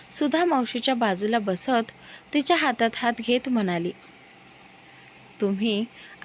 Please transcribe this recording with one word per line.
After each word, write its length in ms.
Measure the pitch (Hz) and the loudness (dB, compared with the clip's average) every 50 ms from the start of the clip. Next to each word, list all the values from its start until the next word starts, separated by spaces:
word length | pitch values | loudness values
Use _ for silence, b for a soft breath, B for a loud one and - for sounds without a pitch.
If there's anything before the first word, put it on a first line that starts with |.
| B B - | B B -4
सुधा 320 | - 294 285 302 320 359 | -2 0 0 2 2 2
मावशीच्या 500 | 359 311 262 240 - - 240 - 269 262 | 2 2 2 0 -2 -4 -2 0 0 0
बाजूला 440 | 233 240 208 185 180 208 214 233 233 | 2 2 0 0 0 0 0 0 0
बसत 520 | 208 196 185 180 - 262 254 233 226 - - B B B B B B B - | 0 -2 -4 -2 0 0 0 0 0 -2 -8 B B B B B B B -2
तिच्या 240 | 294 277 - 349 | 0 2 2 2
हातात 320 | 311 311 277 233 - 233 226 - | 2 2 0 2 2 0 0 0
हात 180 | - 254 233 220 233 | 0 -2 -2 -2 -2
घेत 300 | 220 233 240 254 - 269 | 0 0 0 0 2 0
म्हणाली. 420 | 247 226 202 180 175 170 170 175 - - - - - - - - - - - - - - - - - - - B B B B B B - - - - - | 0 2 2 2 0 0 -2 -4 -6 -8 -18 -20 -20 -20 -20 -20 -20 -20 -20 -20 -20 -20 -20 -20 -20 -20 -20 B B B B B B -20 -20 -14 -6 -2
"तुम्ही 440 | 208 196 196 190 220 233 208 202 226 - B B B B B B | -2 -2 0 0 0 0 0 0 -2 -6 B B B B B B